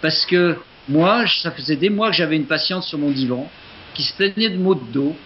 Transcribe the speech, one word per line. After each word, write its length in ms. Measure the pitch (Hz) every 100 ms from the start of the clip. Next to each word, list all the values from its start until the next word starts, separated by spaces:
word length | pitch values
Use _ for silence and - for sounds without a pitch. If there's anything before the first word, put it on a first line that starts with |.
parce 240 | - 160 -
que 320 | 180 175 156 - - -
moi, 360 | 147 175 226 220
ça 240 | - 170
faisait 240 | - 131 147
des 140 | 185
mois 200 | 208 220
que 60 | 180
j'avais 200 | 165 156
une 120 | 143
patiente 360 | 156 - 185
sur 140 | 180 156
mon 140 | 147
divan 380 | 135 127 123 143 - - - -
qui 100 | -
se 100 | -
plaignait 360 | - 196 202 226
de 80 | 185
maux 180 | 185 175
de 160 | 117
dos. 240 | 123 139 156